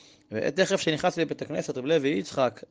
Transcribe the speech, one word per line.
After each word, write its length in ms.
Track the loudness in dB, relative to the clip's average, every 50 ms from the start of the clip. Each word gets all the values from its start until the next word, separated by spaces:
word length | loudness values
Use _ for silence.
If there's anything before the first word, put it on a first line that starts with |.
| -20 -20 -20 _ _ _
ותכף 480 | -6 -2 -2 0 2 2 2 2 2 0
שנכנס 380 | 2 0 0 2 0 0 2
לבית 240 | 0 0 -2 -2 -6
הכנסת, 360 | -6 -6 -4 -4 -4 -4 -6
רב 80 | -4 0
לוי 240 | 2 2 4 4 2
יצחק 540 | 0 0 -4 -4 0 0 2 2 0 -4 -14 -16